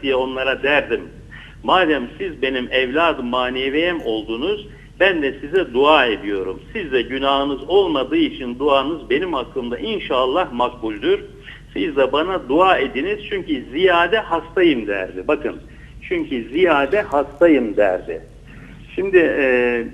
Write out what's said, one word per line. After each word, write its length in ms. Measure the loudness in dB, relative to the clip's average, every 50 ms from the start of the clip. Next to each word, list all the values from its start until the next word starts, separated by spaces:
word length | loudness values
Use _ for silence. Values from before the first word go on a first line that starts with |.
diye 140 | -2 0 0
onlara 480 | 0 0 -2 -4 -4 -2 -2 -2 0 0
derdim. 380 | 2 2 2 2 0 -2 -4 -4 -8 -16 -18 -20 -18 -18 -18 -20 -20 -18 -6 0
Madem 400 | 2 4 4 4 4 2 0 -2 -6 -8
siz 240 | -8 -8 -8 -6 -4
benim 260 | -2 -2 -2 -2 -4 -2
evladım 540 | 0 0 0 0 0 0 2 2 0 -2 -4
maneviyem 760 | -2 -2 -2 -2 -2 -2 -4 -4 -2 0 0 0 0 -2 -4 -4
oldunuz, 640 | -4 -4 -4 -4 -6 -6 -4 -4 -4 -4 -6 -8 -14 -18 -20 -20 -8 -2 0
ben 220 | 2 2 2 2
de 120 | -2 -2 -4 -6
size 320 | -6 -2 0 0 0 0 2
dua 320 | 4 6 6 6 6 6
ediyorum. 560 | 4 0 -2 -4 -4 -4 -4 -4 -4 -6 -8 -10 -10 -8
Siz 180 | -8 -4 -2
de 100 | -2 -2
günahınız 680 | -2 -2 -4 -2 0 0 0 0 0 -2 -4 -6 -2 0
olmadığı 480 | 2 2 4 2 0 -2 -2 0 0
için 420 | 0 0 0 -2 -6 -8 -8 -6 -2
duanız 500 | 2 2 4 4 2 0 -4 -6 -4 -2
benim 240 | -2 -2 -2 -2 -4
hakkımda 440 | -4 -6 -6 -8 -8 -6 -6 -6
inşallah 760 | -6 -6 -6 -6 -6 -4 -2 0 0 0 2 0 0 -2 -2 -2
makbuldür. 680 | -2 -2 -2 -2 -4 -6 -6 -6 -2 0 0 0 0 -2 -8 -16 -18 -18 -18 -18 -18 -16 -10 -6
Siz 240 | -4 -4 0 2
de 140 | 2 2 2
bana 380 | 2 0 0 0 -2 -4 -2 0
dua 280 | 2 4 6 6 4
ediniz 420 | 4 0 -2 -4 -4 -4 -4 -4 -6 -6 -6
çünkü 340 | -6 -6 -4 -4 -4 -6 -6 -6
ziyade 460 | -2 2 4 4 6 4 4 2 2
hastayım 680 | 0 -2 -2 -4 -4 -4 -2 0 2 4 4 4 2 0
derdi. 400 | -2 -2 -4 -4 -6 -8 -6 -2
Bakın, 280 | -2 -2 -2 -2 -4 -6 -8 -14 -18 -20 -20 -20 -20 -18 -14
çünkü 480 | -8 -4 -4 -4 -4 -4 -4 -6 -6 -4
ziyade 520 | 0 2 4 4 4 4 2 2 0 0
hastayım 760 | 0 0 0 0 0 -2 0 4 6 6 6 6 2 2 2
derdi. 440 | 2 2 2 2 0 -4 -6 -10 -10 -10 -16 -20 -20 -20 -20 -20 -20 -20 -20 -20 -20 -20 -10 -6
Şimdi, 220 | -4 0 4 4
e, 640 | 4 4 4 4 2 2 4 4 4 4 2 0 0 -2 -6